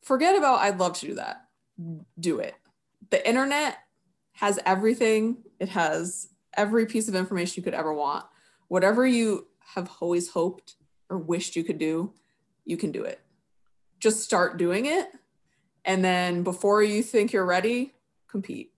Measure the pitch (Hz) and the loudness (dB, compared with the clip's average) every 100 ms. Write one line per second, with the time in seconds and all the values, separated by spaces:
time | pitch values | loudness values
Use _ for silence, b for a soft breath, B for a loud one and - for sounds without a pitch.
0 | - 262 330 392 294 254 202 190 180 170 | 0 2 4 4 4 4 2 2 0 -2
1 | 147 165 - - _ _ _ - 165 160 | -8 -8 -10 -12 _ _ _ -14 -12 -12
2 | - - 170 143 - - _ _ _ _ | -16 -8 -4 -2 -4 -10 _ _ _ _
3 | - 185 214 240 269 285 302 - _ _ | -2 0 2 2 2 0 -2 -4 _ _
4 | _ _ _ - 208 196 - 190 220 240 | _ _ _ -4 -2 0 2 2 2 2
5 | 226 220 220 247 - _ 185 185 160 160 | 4 4 2 -4 -10 _ -6 0 0 0
6 | 175 - - _ _ - 208 226 220 220 | -4 -8 -14 _ _ -2 0 2 0 -2
7 | 220 190 190 190 175 - 180 156 156 151 | -2 -2 -2 -2 -4 -4 -6 -4 -4 -2
8 | 143 147 - b b b b 180 190 220 | -4 -4 -8 b b b b 2 4 4
9 | 262 240 226 202 - _ _ - 180 - | 4 4 2 -2 -6 _ _ -10 -10 -8
10 | 175 175 175 190 180 185 - - _ _ | -2 -2 -2 -2 -2 -4 -20 -20 _ _
11 | _ 185 160 175 180 - 165 160 156 160 | _ -10 -4 -4 -2 -6 -4 -2 -2 -2
12 | 196 _ _ _ _ _ - 170 156 - | -4 _ _ _ _ _ -10 -6 -4 -4
13 | - - _ _ _ _ _ _ _ _ | -8 -10 _ _ _ _ _ _ _ _
14 | 220 214 - 262 180 175 175 185 269 339 | 0 0 0 2 2 0 0 0 0 -2
15 | 370 - _ _ _ _ _ _ - 190 | -2 -12 _ _ _ _ _ _ -2 0
16 | 185 180 180 175 175 180 202 208 208 208 | 2 2 0 0 -2 0 2 4 4 2
17 | 247 240 214 214 185 180 202 247 269 _ | 0 2 2 0 2 2 2 -2 -4 _
18 | _ _ _ 202 190 - - | _ _ _ -8 -8 -12 -14